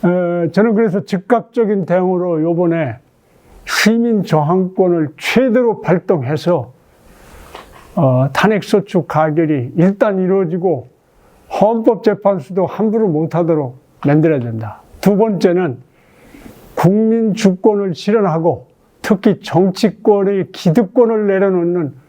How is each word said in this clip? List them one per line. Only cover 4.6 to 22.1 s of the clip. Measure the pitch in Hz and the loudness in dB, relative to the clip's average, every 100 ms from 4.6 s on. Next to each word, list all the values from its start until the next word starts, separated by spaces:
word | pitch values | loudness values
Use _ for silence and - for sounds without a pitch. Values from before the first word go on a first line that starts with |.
| 185 185 185 170 151 - | 0 0 0 2 -2 -6
최대로 | - - 262 226 240 208 | -2 0 2 2 0 -2
발동해서, | - 180 - 180 123 151 170 175 117 _ _ _ _ - - - - - - - - - | -2 -2 0 -2 -2 -4 -2 -2 -4 _ _ _ _ -20 -20 -20 -20 -20 -20 -20 -10 0
어, | 139 143 165 | 2 2 0
탄핵소추 | - 196 214 - 208 190 185 | 2 0 0 0 -2 0 -4
가결이 | 151 151 156 151 160 147 123 170 | -2 0 0 0 0 0 -2 0
일단 | 175 202 220 190 | 0 2 0 0
이루어지고 | 185 196 180 175 185 143 - _ _ _ _ _ _ - | 0 0 -2 -2 -2 -4 -6 _ _ _ _ _ _ 0
헌법재판소도 | 202 233 226 220 - 202 202 196 139 185 170 | 0 2 0 0 0 0 -2 -2 -4 -4 -4
함부로 | - 220 220 214 | -2 -2 0 0
못하도록 | 151 160 160 170 160 135 - _ _ 143 | 0 -2 -2 0 -2 -4 -10 _ _ 0
만들어야 | 147 160 147 | 2 2 0
된다. | 117 113 110 95 - - | -2 -8 -10 -14 -20 -2
두 | - 196 | 0 2
번째는 | 226 190 190 175 175 117 - _ _ _ - - - - - - | 0 2 0 2 -2 -6 -16 _ _ _ -20 -20 -20 -20 -16 0
국민 | 165 202 220 226 220 | 2 2 2 0 0
주권을 | 185 196 180 220 208 196 | 0 0 2 0 0 -2
실현하고 | 160 - 220 196 160 165 160 - _ _ _ | -4 -2 0 0 0 0 -2 -8 _ _ _
특히 | - 202 220 185 | -2 0 2 0
정치권의 | - 165 190 180 208 - - 202 196 202 175 | -2 0 0 0 -2 0 0 2 2 -2 -4
기득권을 | - 185 160 196 262 226 220 208 | -4 0 0 0 2 2 2 0
내려놓는 | 190 196 180 170 175 147 - _ | 0 2 0 0 -2 -4 -8 _